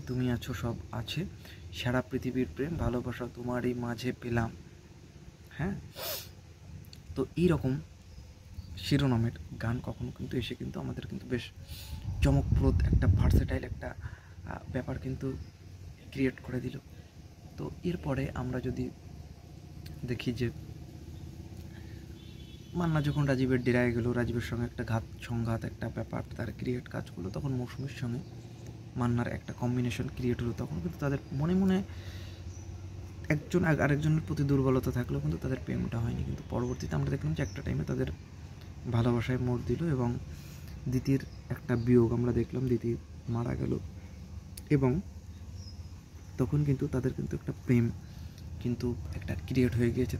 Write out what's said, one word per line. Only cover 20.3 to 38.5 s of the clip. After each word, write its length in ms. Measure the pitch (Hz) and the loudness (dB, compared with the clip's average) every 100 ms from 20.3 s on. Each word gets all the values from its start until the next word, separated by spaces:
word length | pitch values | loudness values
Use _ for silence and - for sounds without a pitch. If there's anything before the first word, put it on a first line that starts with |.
যে 160 | 117 117 - - - - - - - - - - - - - - - - - - - - - - | 0 0 -2 -10 -12 -12 -12 -12 -12 -12 -12 -12 -12 -12 -12 -12 -12 -12 -14 -14 -14 -14 -14 -8
মান্না 280 | 170 170 156 | -2 2 4
যখন 240 | 147 143 143 | 4 4 4
রাজীবের 380 | 127 131 127 | 4 4 4
ডেরায় 280 | 123 120 123 | 6 6 6
গেল, 200 | 120 120 | 4 4
রাজীবের 300 | 120 117 117 | 4 2 2
সঙ্গে 240 | - 117 120 | 0 0 -2
একটা 180 | - | -2
ঘাত 200 | 117 113 - - | 0 0 -2 -8
সংঘাত, 440 | - 117 117 113 107 | -4 0 0 0 -2
একটা 240 | - 117 | -4 -4
ব্যাপার 340 | 110 110 113 - - | -4 -4 -4 -6 -6
তার 120 | - - | -6 -4
ক্রিয়েট 300 | 127 123 - | -2 -2 -4
কাজ 220 | 117 113 - | -6 -6 -6
করলো, 140 | 95 | -6
তখন 240 | 113 143 | -2 -2
মৌসুমীর 460 | 127 123 - 135 - | -2 -2 -6 -8 -4
সঙ্গে 200 | 120 120 - - - - - - - 127 | -4 -4 -6 -10 -12 -12 -12 -12 -8 0
মান্নার 320 | 120 120 120 | 2 4 2
একটা 260 | - - | -2 -6
কম্বিনেশন 540 | - 123 123 123 - 127 - | -2 0 2 2 0 -2 0
ক্রিয়েট 260 | 127 120 | 2 2
হলো। 120 | 120 113 | 0 -2
তখন 180 | 123 156 | -2 -2
কিন্তু 240 | 170 - | -4 0
তাদের 180 | 143 139 - | 0 0 0
মনে 220 | 135 160 | 0 4
মনে 300 | 185 190 190 196 - - - - - - - - - - - - - - | 6 6 6 2 -6 -8 -8 -10 -10 -10 -10 -10 -10 -10 -10 -10 -6 0
একজন 360 | 151 - 175 175 | 0 2 2 4
আগ-, 160 | 147 | 6
আরেকজনের 400 | 143 147 151 156 - | 6 4 4 2 2
প্রতি 160 | 151 | 2
দুর্বলতা 480 | 139 139 135 131 127 | 4 6 6 6 4
থাকলেও 280 | 127 123 143 | 0 0 0
কিন্তু 180 | 147 165 | 0 0
তাদের 160 | 135 131 - | 0 -2 0
প্রেমটা 340 | 123 120 117 | 0 0 0
হয়নি। 240 | 120 127 | 0 0
কিন্তু 200 | 135 135 - | -2 -4 -2
পরবর্তীতে 460 | 117 123 123 151 151 | -2 0 -2 -2 0
আমরা 140 | 139 | 2
দেখলাম 240 | 139 151 | 0 0
যে 100 | 156 | 0
একটা 180 | 147 - | -2 -2
টাইমে 220 | - 131 | -2 0
তাদের 220 | 151 127 - - - - - | 0 0 0 -4 -10 -14 -14